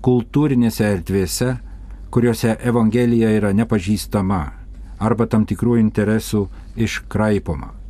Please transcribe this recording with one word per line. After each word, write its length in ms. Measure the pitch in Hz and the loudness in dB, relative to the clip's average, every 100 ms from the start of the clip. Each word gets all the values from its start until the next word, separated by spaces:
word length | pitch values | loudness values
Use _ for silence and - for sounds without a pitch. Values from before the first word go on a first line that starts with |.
kultūrinėse 840 | 127 123 113 143 147 123 117 - 107 | 4 2 2 0 2 2 2 2 0
erdvėse, 680 | 98 80 98 90 - 123 123 - - - - - | 0 0 -2 0 -2 -2 -4 -10 -16 -16 -16 -2
kuriuose 460 | 123 120 113 117 110 | 2 2 2 0 0
Evangelija 680 | 120 117 110 117 120 117 110 | 0 2 4 4 2 4 4
yra 180 | 107 104 | 2 2
nepažįstama 880 | 98 113 107 87 107 - 104 95 98 71 - - - - - | 2 2 0 0 -2 0 -2 0 -2 -4 -10 -16 -16 -16 -4
arba 280 | 107 113 113 | 0 2 2
tam 180 | 110 107 | 2 2
tikrų 300 | 98 117 120 | 0 2 4
interesų 680 | 110 107 104 110 - 107 98 - - - | 2 2 0 0 0 -2 -2 -8 -14 -2
iškraipoma. 920 | 110 - - 107 107 101 - 71 60 - | -2 -2 -4 0 2 0 -2 -6 -8 -14